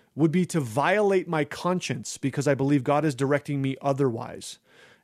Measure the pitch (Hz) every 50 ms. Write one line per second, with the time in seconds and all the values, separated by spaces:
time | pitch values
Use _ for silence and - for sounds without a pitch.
0 | _ _ - 135 151 165 147 185 180 160 - 170 139 117 107 135 139 165 190 208
1 | 208 202 196 185 - 165 175 156 147 147 - - - 175 185 180 - - 131 110
2 | 104 - - - - 139 - 147 131 147 139 123 135 139 147 143 120 147 143 147
3 | 151 160 135 120 139 135 147 160 - - 147 139 135 135 135 - - 143 139 131
4 | 143 131 113 117 - - - - - - - - _ _ _ - - - - _